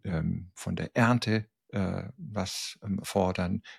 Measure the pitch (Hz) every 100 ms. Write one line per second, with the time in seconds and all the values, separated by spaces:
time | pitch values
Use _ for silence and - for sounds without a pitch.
0 | - 82 82 87 90 - - 87 85 123
1 | 117 123 110 110 110 _ - 101 92 92
2 | 104 - 170 101 95 - - - 104 95
3 | - 101 92 92 90 98 -